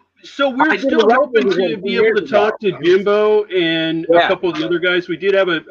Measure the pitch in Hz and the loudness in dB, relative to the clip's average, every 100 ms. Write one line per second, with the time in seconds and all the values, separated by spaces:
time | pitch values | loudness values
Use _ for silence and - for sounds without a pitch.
0 | _ _ - - 285 247 311 202 269 233 | _ _ -20 -4 -4 0 0 0 0 2
1 | 214 254 285 233 196 175 185 151 190 190 | 4 2 2 0 0 0 -2 -4 -4 0
2 | 220 214 160 208 208 220 214 143 160 190 | 2 0 0 0 0 -2 -4 -2 2 2
3 | 196 208 214 214 208 185 165 165 160 165 | 2 0 2 0 0 -2 -2 -2 -2 -4
4 | 165 170 156 - 185 156 160 170 180 185 | 0 2 2 0 -4 -4 -4 -2 0 -2
5 | 180 160 190 196 185 165 - | -4 -6 0 0 0 -2 -6